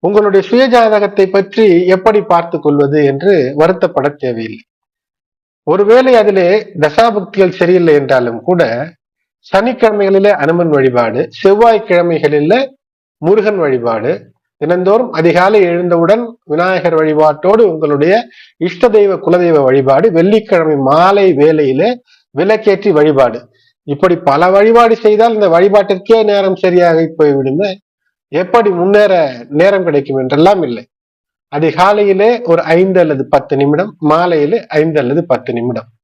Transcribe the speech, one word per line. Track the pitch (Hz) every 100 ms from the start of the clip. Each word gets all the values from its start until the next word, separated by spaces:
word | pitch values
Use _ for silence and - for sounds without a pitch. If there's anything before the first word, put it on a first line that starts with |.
உங்களுடைய | 180 208 208 196
சுய | 190 240 262
ஜாதகத்தை | 240 226 214 202 202 185
பற்றி | 196 196 - 220 175 180
எப்படி | 185 226 214
பார்த்துக் | - 170 170 160
கொள்வது | 151 147 143 151
என்று | 143 139 180 190 127 147
வருத்தப்பட | 165 185 180 - 139
தேவையில்லை. | 147 127 117 110 107 _ _ _ _ _ _ _ _ _ _ -
ஒருவேளை | 180 202 233 262 240
அதிலே | 208 190 175 208 214 -
தசாபுக்திகள் | 151 147 233 208 180 - 190 180
சரியில்லை | 175 180 170 147
என்றாலும் | 135 131 120 117
கூட | 135 180 143 117 156 - _ _ _ _ _
சனிக்கிழமைகளிலே | 190 226 254 226 208 196 196 196 202
அனுமன் | 143 170 170
வழிபாடு, | 147 131 123 117 113 - -
செவ்வாய்க்கிழமைகளிலே | 190 202 233 220 214 180 175 165 147 147 151 226 269 _ _ _ _ _
முருகன் | 156 214 208 202
வழிபாடு, | 156 127 117 113 117 185 - _ _ _
தினந்தோறும் | 151 180 185 214 247
அதிகாலை | - 165 170 185 214
எழுந்தவுடன் | 180 170 180 170 170 220 233 233 _
விநாயகர் | 151 180 185 175 160
வழிபாட்டோடு | 156 151 156 147 180 220 214
உங்களுடைய | 160 156 143 156 208 240 - - _
இஷ்ட | 175 - 247
தெய்வ | 214 202 180
குலதெய்வ | 170 175 175 160
வழிபாடு, | 131 135 135 135 220
வெள்ளிக்கிழமை | 165 175 220 214 185 156 151 135
மாலை | 151 180 202 196
வேளையிலே | 143 147 156 143 131 202 247 _ _ _
விளக்கேற்றி | 131 180 214 214 190 202
வழிபாடு, | 151 151 139 127 117 - _ _ _ -
இப்படி | 143 190 170
பல | - 139 180
வழிபாடு | 196 214 233 233 226
செய்தால் | 214 208 226 220
இந்த | 202 165
வழிபாட்டிற்கே | 196 202 196 190 190 226
நேரம் | 214 202 196 185
சரியாக | 190 180 175 165 165 165
போய்விடுமே, | 151 139 135 139 202 190 _ _ _ _ _
எப்படி | 147 185 240 208
முன்னேற | 180 180 202 208 180 151 127 120
நேரம் | 143 185 202 170
கிடைக்கும் | 147 139 135
என்றெல்லாம் | 127 143 170 202
இல்லை. | 151 117 117 _ _ _ _ _ _
அதிகாலையிலே | 147 160 156 185 208 208 190 214 240
ஒரு | 240 165 156
ஐந்து | 165 190 185
அல்லது | 165 139 139
பத்து | 147 - 139
நிமிடம், | 139 151 202 -
மாலையிலே | 156 156 175 165 147 220 -
ஐந்து | 156 156 151
அல்லது | 123 147 -
பத்து | 120 -
நிமிடம். | 117 123 117 - _